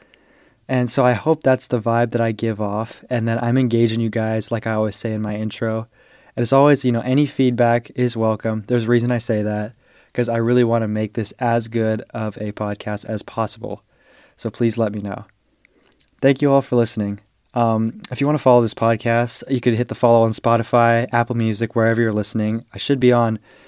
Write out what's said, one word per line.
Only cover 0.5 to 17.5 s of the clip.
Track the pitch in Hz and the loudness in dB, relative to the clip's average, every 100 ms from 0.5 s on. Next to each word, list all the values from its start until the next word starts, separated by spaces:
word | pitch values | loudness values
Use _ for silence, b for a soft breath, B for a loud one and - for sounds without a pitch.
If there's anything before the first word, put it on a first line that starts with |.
| b - | b -4
And | 131 120 | -2 0
so | - | 2
I | 127 | 2
hope | 110 151 156 | 2 0 0
that's | 139 131 - | 2 0 0
the | 120 | -2
vibe | 117 117 120 | 0 0 0
that | 117 | 0
I | 113 | -2
give | 107 117 104 | -2 -4 -2
off, | 104 104 113 - - | -4 -4 -6 -12 -6
and | 120 113 | -2 -2
that | 113 | -2
I'm | 120 127 | 0 0
engaging | 127 117 117 113 | 2 2 2 2
you | 113 | -2
guys, | 110 110 110 - | -2 -2 -4 -4
like | 110 113 | -6 -2
I | |
always | 110 107 - | -2 -2 -4
say | 113 | -6
in | 110 | -6
my | 107 104 | -6 -6
intro. | 110 - 113 110 113 b b b b | -6 -4 -4 -4 -6 b b b b
And | - | -6
as | 120 | 2
always, | 135 147 135 | 4 6 4
you | 127 | 2
know, | 117 | 0
any | 123 135 | 0 0
feedback | 147 - 131 120 120 120 120 | 0 2 2 4 2 2 -2
is | - 123 117 | -2 -2 0
welcome. | 110 107 113 110 101 | -2 -2 -4 -4 -2
There's | 123 | -2
a | 110 | 2
reason | 120 120 | 2 2
I | 120 | -2
say | - 110 | -2 -2
that, | 104 104 107 - b b b | -2 -4 -6 -12 b b b
'cause | - 117 | -4 -2
I | 117 | 0
really | 113 123 | 2 2
wanna | 117 117 110 | 2 2 0
make | 107 107 | -2 -4
this | - 107 - | -4 -6 -4
as | 120 117 113 | -2 -2 -2
good | 113 110 110 - | -2 -2 -2 -6
of | 117 110 101 | -8 -8 -6
a | 107 | -10
podcast | 101 104 101 - 104 | -6 -6 -6 -8 -8
as | - 107 | -6 -8
possible. | - - 110 113 107 101 _ b b b b - | -8 -6 -6 -6 -12 -12 _ b b b b -12
So | 113 | -10
please | - 117 117 | -2 -2 0
let | 107 | -2
me | 104 | -4
know. | 101 98 - _ _ _ _ b b b _ _ | -8 -10 -14 _ _ _ _ b b b _ _
Thank | 139 131 | 0 2
you | 143 | 4
all | 139 | 2
for | 131 | 2
listening. | 123 117 - 101 101 _ _ _ | 0 0 -2 -6 -6 _ _ _